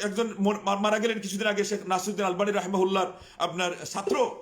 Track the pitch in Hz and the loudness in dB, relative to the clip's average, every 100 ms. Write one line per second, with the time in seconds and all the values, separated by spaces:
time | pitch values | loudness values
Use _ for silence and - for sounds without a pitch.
0 | 208 196 233 196 196 202 196 196 208 214 | -4 -2 -2 2 2 2 0 0 2 2
1 | 233 214 196 196 214 202 196 202 185 185 | 2 0 -4 -2 0 0 0 -2 0 -2
2 | 185 190 196 180 202 202 180 196 190 190 | 0 -2 0 2 0 0 0 2 2 2
3 | - - - - 170 170 180 175 151 - | 0 -4 -16 -4 -4 0 -2 -2 -6 -6
4 | - 294 220 - | 0 2 2 -2